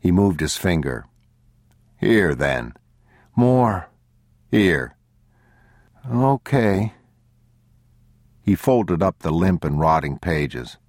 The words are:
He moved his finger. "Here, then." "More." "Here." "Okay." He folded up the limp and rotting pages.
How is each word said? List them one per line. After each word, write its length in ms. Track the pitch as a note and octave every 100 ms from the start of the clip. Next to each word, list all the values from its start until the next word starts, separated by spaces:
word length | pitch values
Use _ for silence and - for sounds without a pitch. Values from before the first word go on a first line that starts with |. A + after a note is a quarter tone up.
He 100 | F2+
moved 300 | F2+ G2+ D#2+
his 160 | D#2 -
finger. 500 | F#2+ E2+ C#2 A#1 - _ _ _ _ _ _ _ _ _
"Here, 380 | A#2+ A2+ F2+
then." 400 | C2+ C#2+ B1+ A#1 - _ _ _ _ _ -
"More." 520 | B2 B2+ A#2+ F#2+ E2 _ _ _ _ _ _
"Here." 460 | - G2 D#2 B1 _ _ _ _ _ _ _ _ _ _ _ B2+
"Okay." 800 | A#2+ C3+ C#3 - C#3 A2 G2 G#2+ - _ _ _ _ _ _ _ _ _ _ _ _ _ _
He 140 | - G2
folded 440 | - B2+ F#2+ F2
up 200 | F#2+ -
the 100 | E2
limp 340 | D#2+ F#2 F2
and 140 | D#2 D2
rotting 400 | D#2+ D#2+ D2+ D2
pages. 580 | - D#2 C#2+ B1 B1 -